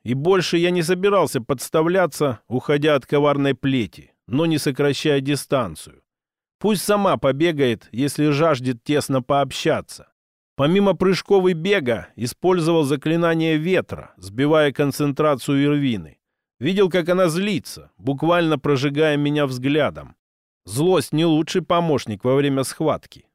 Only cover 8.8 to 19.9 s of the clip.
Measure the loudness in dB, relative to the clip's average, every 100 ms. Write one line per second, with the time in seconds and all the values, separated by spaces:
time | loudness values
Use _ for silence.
8.8 | -2 -2 0 -2 0 0 0 -2 -2 -2
9.8 | -4 -18 -20 _ _ _ _ -2 2 4
10.8 | 2 2 2 0 2 2 4 0 0 0
11.8 | 0 -4 -6 -8 -8 -2 0 2 2 2
12.8 | 2 0 0 0 0 0 0 0 0 -2
13.8 | -2 -10 -14 _ -12 -2 2 4 2 0
14.8 | -2 0 -2 0 0 0 0 0 2 2
15.8 | 0 -2 -6 -20 _ _ _ _ -2 0
16.8 | 2 2 0 2 0 0 -2 -4 -6 -16
17.8 | -20 _ -6 -2 2 2 2 0 0 0
18.8 | 0 0 0 2 0 0 -2 -2 -2 0
19.8 | 0